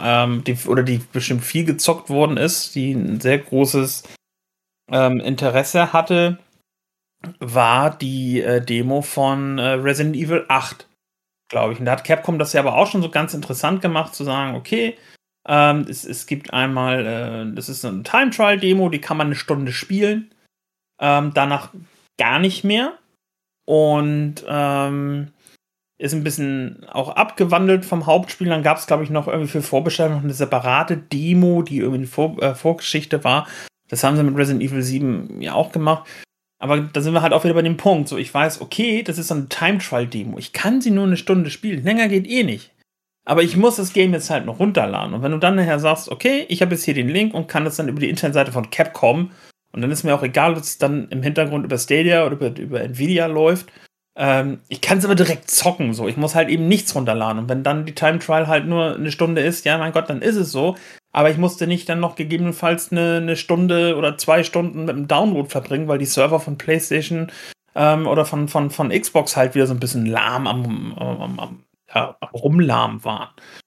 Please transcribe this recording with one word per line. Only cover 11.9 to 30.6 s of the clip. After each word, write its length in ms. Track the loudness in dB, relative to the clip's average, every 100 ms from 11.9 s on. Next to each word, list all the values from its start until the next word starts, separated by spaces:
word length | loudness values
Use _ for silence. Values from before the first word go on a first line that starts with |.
hat 100 | -2
Capcom 340 | 0 0 0 -2
das 140 | 0
ja 80 | 2
aber 160 | 2 2
auch 120 | 2
schon 140 | 2
so 80 | 0
ganz 240 | -2 -2
interessant 480 | -4 -8 -4 -2 0
gemacht, 320 | 0 -2 -4
zu 120 | -6 -4
sagen, 320 | -4 -4 -6
okay, 400 | -4 -2 -2 -6 _ _ _ _ 0
ähm, 380 | 4 6 4 -2
es, 160 | -8
es 240 | -10 -10 -8
gibt 240 | -8 -4
einmal, 540 | -2 0 0 0 0 -2
äh, 500 | -4 -6 -8 -8 -8
das 140 | -10
ist 160 | -8 -8
eine 180 | -8
Time-Trial-Demo, 840 | -2 0 2 2 2 2 2 2 2
die 100 | -2
kann 160 | -4 -2
man 120 | -2
eine 80 | -2
Stunde 360 | -2 -2 -2
spielen, 640 | -6 -4 0 0 0 -6 _ _ _ _ _ _ -2
ähm, 320 | 2 2 2
danach 360 | 0 0 -2 -6 -18 -20 _ _ -2
gar 220 | 0 2
nicht 260 | 0 0 0
mehr. 320 | 0 -2 -8 _ _ _ _ _ _ 0
Und, 720 | 4 4 4 2 0 -2 -6 -6
ähm, 760 | -2 0 0 -2 -4 -4 -6 -8 _ _ _ _ _ _ -10
ist 140 | -4
ein 100 | -4
bisschen 640 | -4 -4 -4 -4 -6 -12 -10
auch 180 | -8 -4
abgewandelt 760 | 0 0 0 2 4 4 2 2
vom 220 | -2 2
Hauptspiel. 400 | 2 2 -4 -2
Dann 160 | 2
gab's, 240 | 2 0 0
glaub 160 | -2
ich, 80 | 0
noch 160 | -2 -2
irgendwie 240 | -4 -2
für 100 | -4
Vorbestellungen 560 | -2 0 0 0 0 0
noch 60 |
eine 100 | -2
separate 640 | -2 -2 0